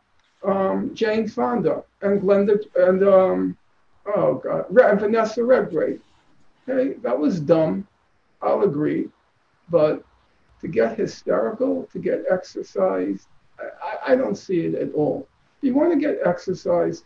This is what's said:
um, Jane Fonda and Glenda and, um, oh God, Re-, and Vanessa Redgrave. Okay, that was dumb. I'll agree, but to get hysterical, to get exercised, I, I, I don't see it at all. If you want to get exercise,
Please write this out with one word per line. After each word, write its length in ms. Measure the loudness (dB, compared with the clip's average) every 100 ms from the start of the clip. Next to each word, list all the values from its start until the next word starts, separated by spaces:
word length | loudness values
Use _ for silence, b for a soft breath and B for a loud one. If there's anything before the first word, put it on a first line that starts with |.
| _ _ _ _ -2
um, 500 | 0 0 0 -4 -2
Jane 320 | 0 0 -2
Fonda 560 | -2 -2 0 0 -2 -6 _
and 200 | 0 2
Glenda 420 | 4 4 4 0 0 2
and, 260 | 2 4
um, 540 | 6 6 4 0 -2 -6 _ _ _ _ -4
oh 300 | 0 0 0
God, 300 | -4 -4 2
Re-, 160 | 4 6
and 160 | 4
Vanessa 420 | 2 0 0 -2
Redgrave. 560 | 2 2 2 -2 -4 -6 _ _ _ _ -20 _ -4
Okay, 240 | -2 -2 -4
that 180 | -4 -2
was 220 | 0 -2
dumb. 440 | 2 4 4 -2 -8 _ _ _ _ _
I'll 220 | -2 0
agree, 460 | 0 0 -2 -2 -6 _ _ _ _ _ -2
but 320 | 2 2 0 -10 _ _ _ _ _
to 80 | -4
get 280 | 0 0 -2
hysterical, 920 | -6 -6 -4 -2 -2 -2 -4 -4 -8
to 80 | -8
get 240 | -4 -4 -2
exercised, 960 | -4 -4 -12 -8 -2 -2 0 -4 -6 _ _ _ -16
I, 40 | -16 -12
I, 300 | -10 -8 0
I 20 | 0
don't 220 | 0 -6
see 240 | -4 -2
it 140 | -2 -4
at 180 | -4
all. 340 | -2 -2 -2 -10 _ _ _
If 100 | -2
you 60 |
want 180 | 2 2
to 80 | 2
get 200 | 0 -2
exercise, 800 | -2 -2 -6 -6 -2 0 0 -4